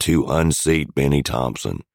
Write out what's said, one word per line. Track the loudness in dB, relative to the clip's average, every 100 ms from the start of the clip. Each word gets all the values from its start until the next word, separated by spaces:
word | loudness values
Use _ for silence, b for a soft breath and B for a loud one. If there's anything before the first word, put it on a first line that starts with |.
to | 0 0 2
unseat | 2 2 2 0 0 0
Benny | 0 2 2
Thompson. | 0 -2 -4 -4 -8 -10 -12